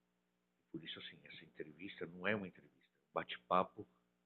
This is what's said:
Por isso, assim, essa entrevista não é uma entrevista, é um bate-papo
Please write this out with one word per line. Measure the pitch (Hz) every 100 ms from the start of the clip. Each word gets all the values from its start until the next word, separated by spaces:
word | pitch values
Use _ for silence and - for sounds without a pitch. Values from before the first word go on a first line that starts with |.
| _ _ _ _ _ _ _
Por | 78
isso, | 80 -
assim, | - 80
essa | - -
entrevista | 80 - 76 76 98 - 85
não | 90 90
é |
uma | 107 92
entrevista, | - - -
é | _ _ _
um |
bate-papo | 82 82 - - 90 - - - _ _ _